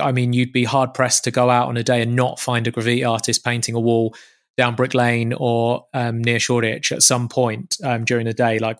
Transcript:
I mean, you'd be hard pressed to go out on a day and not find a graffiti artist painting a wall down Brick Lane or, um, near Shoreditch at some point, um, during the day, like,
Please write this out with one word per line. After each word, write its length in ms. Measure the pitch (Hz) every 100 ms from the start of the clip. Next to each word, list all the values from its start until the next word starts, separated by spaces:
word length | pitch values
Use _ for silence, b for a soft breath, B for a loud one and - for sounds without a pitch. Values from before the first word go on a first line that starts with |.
I 120 | 147
mean, 200 | 127 123
you'd 220 | 123 127
be 100 | 127
hard 300 | 113 135 131
pressed 300 | - 127 -
to 60 | 123
go 200 | 123 123
out 180 | 123 127
on 80 | 120
a 60 |
day 180 | 117 120
and 160 | 117 123
not 240 | 127 -
find 260 | - 120 117
a 40 |
graffiti 340 | 117 113 120
artist 400 | 127 113 - 113
painting 300 | 123 120 113
a 60 | 117
wall 340 | 117 117 110 B B B B -
down 180 | 123
Brick 200 | 117 127
Lane 400 | 127 120 117 117
or, 500 | 123 127 117 117 120 -
um, 300 | 135 120 117
near 180 | 117 117
Shoreditch 520 | - 123 113 110 -
at 100 | 120
some 260 | - 123 117
point, 480 | - 120 110 - -
um, 220 | 139 117 113
during 180 | 120
the 80 | 113
day, 260 | 113 117 110
like, 200 | 113 113